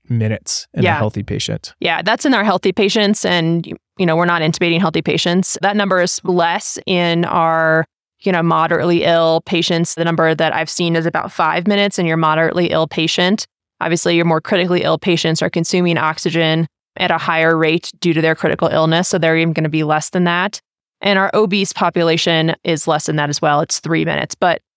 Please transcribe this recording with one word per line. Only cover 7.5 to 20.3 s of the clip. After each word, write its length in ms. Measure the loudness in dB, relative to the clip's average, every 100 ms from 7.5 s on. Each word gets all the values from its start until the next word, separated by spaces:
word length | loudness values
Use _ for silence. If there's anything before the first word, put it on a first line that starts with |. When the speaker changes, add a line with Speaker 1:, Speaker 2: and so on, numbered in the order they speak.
| 2 2 2 0 _ _ _
Speaker 2:
you 100 | -2
know, 100 | 0
moderately 600 | 2 2 2 0 2 2
ill 380 | 2 2 2 0 0
patients. 480 | -2 0 0 -2
The 120 | -2 -2
number 280 | 2 2
that 180 | 2 0
I've 160 | -2 -4
seen 260 | -2 -2 0
is 100 | -2
about 260 | -4 -6
five 360 | -2 -2 0 0
minutes 320 | 2 0 0
in 80 | 0
your 100 | 2
moderately 540 | 2 2 2 0 0
ill 160 | 0 -2
patient. 580 | -2 -2 0 0 0 -4 _ _ -6
Obviously, 340 | -2 0 0 2
your 100 | 2
more 160 | 0
critically 400 | 0 0 2 0
ill 160 | 0 -2
patients 460 | 0 0 0 -2
are 80 | -2
consuming 480 | -2 -2 0 0 0
oxygen 680 | -2 -2 -2 0 0 0 -2 _ _ -6
at 160 | -2
a 80 | -2
higher 360 | -2 0 2 2
rate 360 | 2 0 -4 -4
due 140 | 0
to 80 | 2
their 120 | 2
critical 360 | 0 0 0 0
illness, 380 | 2 2 2 0
so 100 | 0
they're 180 | 2 2
even 160 | 0
gonna 160 | -2 -2
be 140 | -2
less 260 | 0 -2 -2
than 140 | -2
that. 360 | 0